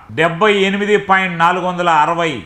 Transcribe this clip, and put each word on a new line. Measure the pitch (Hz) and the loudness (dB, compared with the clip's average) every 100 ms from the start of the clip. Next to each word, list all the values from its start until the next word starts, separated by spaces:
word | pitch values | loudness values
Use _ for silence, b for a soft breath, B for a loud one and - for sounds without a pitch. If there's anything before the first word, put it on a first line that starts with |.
| - | -10
డెబ్బై | 117 170 165 214 | -2 -2 2 0
ఎనిమిది | 202 196 196 202 202 | 2 0 -2 0 0
పాయింట్ | 202 190 185 170 | 2 0 0 0
నాలుగు | 170 185 180 | 0 2 -4
వందల | 175 175 | -2 2
అరవై | 156 156 170 170 120 | 2 2 0 -2 -4